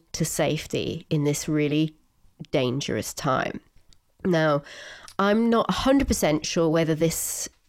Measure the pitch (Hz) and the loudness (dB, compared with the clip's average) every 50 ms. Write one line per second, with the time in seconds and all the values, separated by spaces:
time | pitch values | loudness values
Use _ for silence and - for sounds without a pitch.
0 | - _ - - 160 - - - 151 143 151 156 - - - 123 78 - 160 160 | -10 _ -6 -4 -4 -2 -2 0 0 0 0 -2 -4 -6 -6 -6 -4 -6 -8 -8
1 | - - 160 147 143 147 147 - - 160 151 151 147 143 151 151 160 156 - _ | -6 -4 -2 0 0 0 -2 -2 -2 -2 0 0 0 2 2 0 0 0 -4 _
2 | _ _ _ _ _ - _ - 156 - - - 123 123 123 143 - - 110 107 | _ _ _ _ _ -20 _ -20 -8 -4 -2 0 0 0 -2 -4 -4 -4 -4 -4
3 | - - - - - 143 131 - - - - - - _ _ - - - - _ | -6 -6 -8 -4 -2 0 0 0 -2 -4 -6 -10 -14 _ _ -20 -20 -20 -20 _
4 | _ _ _ - - 190 170 160 156 156 143 147 - - - - - - - - | _ _ _ -4 -2 0 2 2 4 2 2 0 -2 -8 -16 -18 -18 -18 -18 -20
5 | - - - - 196 202 208 226 233 233 233 220 - - 185 - - 262 277 277 | -20 -10 -4 0 2 2 4 4 4 4 2 2 2 0 -2 0 2 4 4 4
6 | 269 - 220 - 190 156 156 151 - - - 175 165 160 160 165 165 156 160 156 | 4 2 0 2 2 2 2 0 -2 -2 0 2 2 4 4 2 2 2 2 2
7 | 165 165 - - - - - - - - - _ _ | 0 0 0 -2 -4 -6 -6 -8 -8 -10 -12 _ _